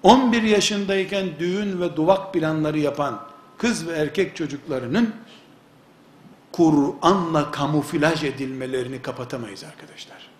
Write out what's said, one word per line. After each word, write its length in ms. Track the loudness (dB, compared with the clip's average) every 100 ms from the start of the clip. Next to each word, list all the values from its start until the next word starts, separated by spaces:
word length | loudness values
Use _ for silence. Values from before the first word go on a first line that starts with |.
on 300 | 10 8 6
bir 100 | 2
yaşındayken 840 | 4 2 2 -2 -2 -2 -2 -4 -4 -4
düğün 420 | -4 -2 -4 -4
ve 160 | -4 0
duvak 380 | 2 2 0
planları 440 | -2 -2 0 -2 0
yapan 440 | -2 -2 -4 -6 -14 -20 -20 -4
kız 280 | -2 -2 -4
ve 60 |
erkek 440 | -2 -2 0 -2 -2
çocuklarının 760 | -8 -8 -6 -6 -2 0 0 -2 -18 -20 -20 -20 _ _ _ _ -20 -20 -20 -20 _
Kur'an'la 1000 | 4 6 6 2 2 2 2 2 -2 -2
kamuflaj 760 | -4 0 0 0 0 2 2
edilmelerini 760 | -4 -4 -8 -8 -6 -4 -6 -8
kapatamayız 640 | -10 -10 -10 -8 -10 -14
arkadaşlar. 640 | -18 -20 -20 -20 -20 -20 -20